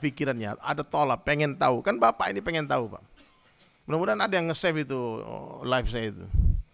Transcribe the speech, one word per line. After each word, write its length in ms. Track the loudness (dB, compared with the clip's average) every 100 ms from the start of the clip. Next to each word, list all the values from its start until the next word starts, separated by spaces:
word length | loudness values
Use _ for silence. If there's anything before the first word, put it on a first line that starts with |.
pikirannya, 560 | -4 -2 -2 -2 -6 -6
ada 240 | -4 -4
tolak, 400 | -2 0 2 2
pengen 320 | 0 0 0
tahu. 240 | 2 2 2 0
Kan 160 | 4
Bapak 320 | 4 4 -2
ini 80 | -2
pengen 240 | -2 -4 -2
tahu, 240 | -2 -2
Pak. 140 | -10 -20 -20 -20 _ _ _ _ _ -4
Mudah-mudahan 320 | 0 0 0
ada 160 | 2
yang 160 | 2 0
nge-save 320 | 0 0 0
itu, 160 | -2 -2
oh, 640 | -4 -6 -8 -10 -12 -8
live 240 | 0 0 0
saya 240 | -2 -4
itu. 160 | -8 0 4 4 2 -2